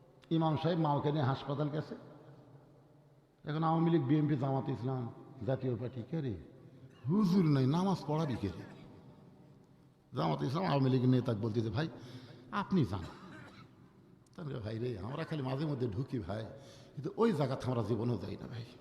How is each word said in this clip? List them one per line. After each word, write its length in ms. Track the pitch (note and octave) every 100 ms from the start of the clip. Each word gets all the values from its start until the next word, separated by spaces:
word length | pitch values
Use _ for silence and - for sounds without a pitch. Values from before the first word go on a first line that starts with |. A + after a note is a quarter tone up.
| - - -
ইমাম 260 | E3 D#3+ D3
সাহেব 160 | D#3+ F3
মাওকে 340 | D3+ C#3+ C3+
নিয়ে 120 | D3+
হাসপাতাল 440 | B2+ C3+ - C#3+ D3+
গেছে। 260 | D3+ - A#3 - - - - - - - - - - - - _ _
এখন 200 | D3+ D3+
আওয়ামী 260 | D#3+ E3 E3+
লীগ, 120 | E3
বিএনপি, 340 | B2+ D#3 D3 C#3+
জামাত 320 | C3+ C3+ C#3
ইসলাম, 440 | A2+ B2 C3 A#2 - - - G#2
জাতীয় 300 | B2+ C3+ A2
পার্টি, 260 | A#2+ A#2+ G#2
কে 100 | D#3+
রে 160 | C3+ F2+ - - - - - - B2
হুজুর 360 | G3+ F#3+ G3
নাই, 220 | D#3+ C#3 C3
নামাজ 300 | E3 G3 F3 -
পড়াবি 300 | D#3 D#3 G#2
কে 120 | F#2+
রে? 140 | - - - - - - - - - - - - - - _ _ B2
জামাত 260 | E3 C#3+
ইসলাম 220 | C#3+ D3+
আওয়ামী 260 | F#3 C#3+ C3
লীগের 180 | C3 B2+
নেতা 260 | B2+ A#2+
বলতেছে, 360 | G#2 A2+ A2+ A2
"ভাই 180 | C3+ E3 - - - - - -
আপনি 320 | G#3 F#3+ F#3+
যান।" 200 | G2 G2 D#2+ - - - - - - - - - - - - -
তাহলে 220 | D3 C3+
ভাই 200 | G2+ A2
রে, 200 | B2 G#2
আমরা 260 | G#2+ C#3+
খালি 180 | D#3 D#3
মাঝে 240 | B2+ C3+ D#3
মধ্যে 200 | C3+ B2
ঢুকি 320 | F#2+ C3+ B2+
ভাই, 260 | F#2 G#2+ G#2+ - - - -
কিন্তু 160 | - B2+ -
ওই 160 | A#3
জায়গাতে 380 | D3 C3+ C3+ A2+
আমরা 120 | A#2+
জীবনেও 340 | G#2 A2+ A#2+ G#2
যাই 200 | G2 G2
না 60 | -
ভাই। 180 | A#2 A#2 -